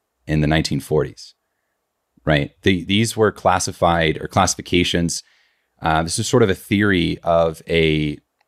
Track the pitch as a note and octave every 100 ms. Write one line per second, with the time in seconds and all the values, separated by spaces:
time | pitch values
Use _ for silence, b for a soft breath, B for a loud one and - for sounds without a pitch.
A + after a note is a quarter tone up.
0 | _ _ - D#2 D2 D#2+ - - - D2+
1 | C#2 - - _ _ _ _ _ _ _
2 | _ _ - D2 C#2 _ G2 F#2 E2+ G2+
3 | A2+ - G#2+ - F#2+ F#2 - - F2 E2+
4 | D#2+ D#2 - G#2 F2+ - - F2+ F2 F2
5 | E2+ - - _ _ _ _ _ D#2+ D#2+
6 | E2+ G2+ A2 B2+ G#2+ F2+ - G2+ G#2 F#2
7 | E2 D#2 - E2+ E2 D#2+ - E2 D#2+ D#2
8 | D2+ D2 _ _